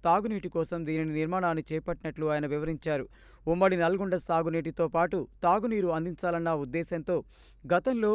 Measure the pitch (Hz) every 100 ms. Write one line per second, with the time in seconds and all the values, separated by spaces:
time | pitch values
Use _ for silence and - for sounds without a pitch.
0 | 170 180 214 208 180 165 156 170 156 156
1 | 160 151 156 185 180 160 156 156 170 170
2 | 160 151 156 151 147 147 156 160 160 147
3 | - - - - - 170 190 185 165 190
4 | 196 180 - 165 165 165 160 - 160 165
5 | 175 190 123 - 175 196 233 214 180 160
6 | 170 160 180 170 165 156 139 165 165 170
7 | 147 165 - - - - 135 175 214 240
8 | 214